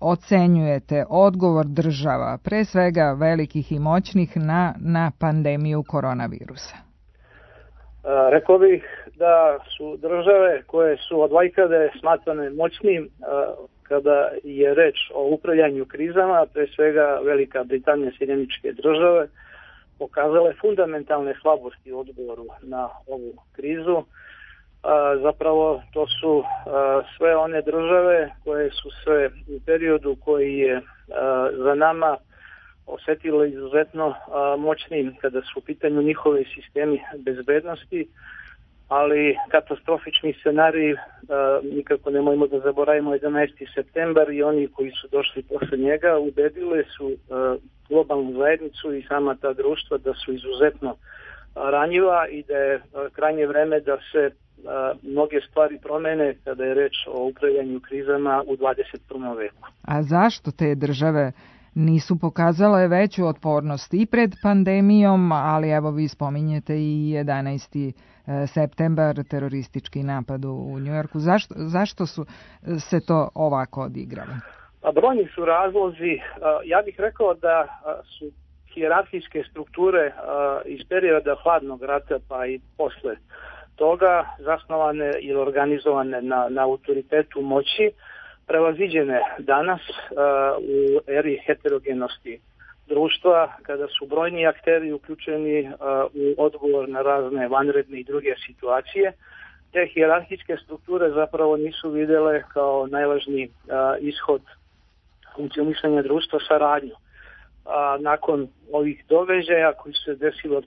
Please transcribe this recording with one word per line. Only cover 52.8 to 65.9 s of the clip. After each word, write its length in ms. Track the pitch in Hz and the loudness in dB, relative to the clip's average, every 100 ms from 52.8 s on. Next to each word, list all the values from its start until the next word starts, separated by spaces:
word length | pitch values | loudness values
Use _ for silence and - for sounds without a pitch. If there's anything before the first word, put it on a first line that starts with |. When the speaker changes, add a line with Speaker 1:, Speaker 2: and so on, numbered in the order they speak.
| - | -6
Speaker 2:
a, 140 | 139 139 | -10 -10
krajnje 340 | - 151 156 147 | -2 0 0 0
vreme 340 | 147 156 156 | 2 2 0
da 160 | 143 139 - | 0 -4 -2
se, 180 | 156 143 - _ _ - | 0 0 -2 _ _ -10
a, 260 | 135 131 131 | -6 -6 -6
mnoge 380 | 143 143 151 147 - | -6 -2 0 -2 -2
stvari 280 | - 151 147 | 0 0 0
promene 520 | 143 151 160 160 143 135 | -8 -4 -2 0 -2 -2
kada 200 | - 131 | -8 -4
je 100 | 131 | -2
reč 180 | 135 139 - - | 0 0 -2 -8
o 200 | 127 127 | -6 -6
upravljanju 540 | 127 143 139 131 127 | -2 0 0 -2 -8
krizama 640 | - 139 139 143 143 135 139 | -8 -6 -2 0 0 0 -2
u 100 | 131 | -2
dvadeset 440 | 131 131 - 135 - | -2 -2 -6 -10 -14
prvom 280 | 131 127 117 | -10 -8 -6
veku. 260 | 104 - - _ | -8 -12 -20 _
Speaker 1:
A 200 | - 147 | -6 -4
zašto 480 | 147 170 220 - - | 0 2 2 0 -8
te 240 | - 156 | -4 -2
države 580 | 143 143 135 156 151 135 - - - _ | -2 -2 0 0 0 -2 -6 -20 -20 _
nisu 440 | 160 160 160 - 175 | 0 2 2 2 -2
pokazale 680 | 165 - 170 165 208 196 180 | -2 0 0 4 4 4 4
veću 380 | 180 202 190 170 | 4 2 0 -2
otpornost 680 | 156 156 147 147 143 - | -2 -2 -2 -2 -6 -4
i 120 | 175 220 | -2 2
pred 240 | 240 226 - | 2 2 0
pandemijom, 920 | 202 196 190 196 202 208 202 190 180 | 2 2 4 4 6 6 6 4 4
ali 380 | 151 147 156 156 | 2 0 0 2
evo 200 | 151 151 | 0 0